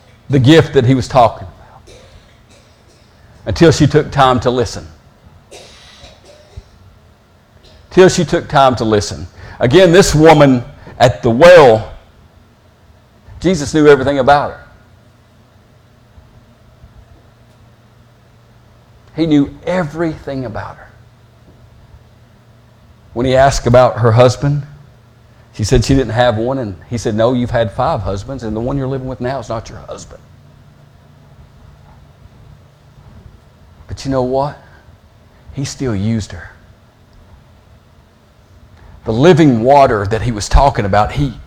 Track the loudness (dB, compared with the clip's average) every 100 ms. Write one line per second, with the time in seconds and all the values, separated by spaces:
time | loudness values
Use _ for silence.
0 | _ _ _ 0 4 4 4 0 2 0
1 | 0 0 0 0 -14 -20 -20 -20 -20 -20
2 | -20 -20 _ _ _ -20 _ _ _ _
3 | _ _ -20 -16 -10 2 2 4 2 0
4 | -2 0 0 0 -2 -2 -4 -8 -18 -20
5 | _ _ _ _ _ -20 -20 -20 -20 -20
6 | -20 -20 -20 -20 _ -20 -20 _ -20 _
7 | _ _ _ _ _ _ -20 -20 _ 4
8 | 4 4 -2 -4 -2 2 2 0 0 -2
9 | -2 -10 -14 -18 -20 -4 0 4 4 4
10 | 2 4 4 6 4 2 -2 -16 -20 0
11 | 0 0 -2 4 8 8 8 4 -2 -16
12 | -20 _ _ _ _ _ _ _ _ _
13 | _ _ -20 -8 -4 -4 -4 2 4 4
14 | 2 -2 2 2 0 -10 -20 -20 _ _
15 | _ _ _ _ _ _ _ _ _ _
16 | _ -20 _ -20 _ _ _ _ -20 -20
17 | -20 -20 _ _ _ _ -20 _ _ _
18 | _ _ _ _ _ _ _ _ _ -20
19 | -18 -6 0 0 0 -6 -6 -6 -6 -6
20 | -8 -8 -12 -10 -10 -12 -14 -18 -20 -20
21 | -20 _ _ _ _ _ -20 _ -20 -20
22 | _ _ _ _ _ _ _ _ _ _
23 | _ -6 -2 0 0 0 0 2 2 2
24 | 0 4 2 2 -4 -4 -6 -18 -20 _
25 | _ _ _ _ _ -10 -2 0 2 0
26 | 0 0 0 0 -4 -6 -8 -12 -12 -8
27 | -6 -2 0 0 -4 -4 -4 -4 -6 -4
28 | -6 -10 -10 -12 -10 -8 -6 -6 -6 -8
29 | -10 -10 -8 -10 -10 -12 -12 -18 -18 -18
30 | -18 -20 -20 -20 -20 _ -20 _ _ _
31 | _ _ _ -20 -20 -20 -20 -20 -20 -20
32 | -20 _ -20 _ -20 -20 _ _ _ -20
33 | -20 -20 -20 -20 _ _ _ _ -18 -14
34 | -6 -4 -4 -4 -6 -10 -20 -20 _ _
35 | _ _ _ _ -20 -12 -12 -8 -8 -4
36 | -4 -6 -8 -14 -18 -20 _ _ _ _
37 | _ -20 -20 -20 _ _ _ _ _ _
38 | _ _ _ _ _ _ -20 -20 -20 -16
39 | -8 0 4 4 4 2 2 4 4 2
40 | -4 -4 -6 -6 0 2 2 0 -2 0
41 | 0 -2 -6 -8